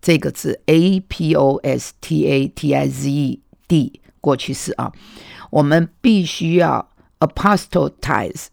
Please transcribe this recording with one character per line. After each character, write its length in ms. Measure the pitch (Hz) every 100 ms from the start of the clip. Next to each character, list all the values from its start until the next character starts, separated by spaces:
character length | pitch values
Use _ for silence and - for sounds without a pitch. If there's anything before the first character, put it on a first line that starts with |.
这 160 | - 165
个 140 | 147
字 300 | - 151 - -
，A 340 | 165 180 190
P 320 | 185 - 160
O 240 | 156 139 139
S 360 | - 131 - _
T 260 | - 160 147
A 220 | 139 135
T 260 | - 151
I 140 | 139 143
Z 220 | 135 139
E 320 | 143 139 - _ _ _
D， 320 | 165 131 - _ _
过 160 | - 127
去 160 | -
式 180 | 131 -
啊。 200 | - 123 - - - - - -
我 120 | -
们 280 | 143 165 165 _
必 260 | 254 214 170
须 280 | - 165 175
要 340 | 165 123 - _ _ _
apostatize 1300 | 202 - 196 196 - - 143 - - 107 98 - -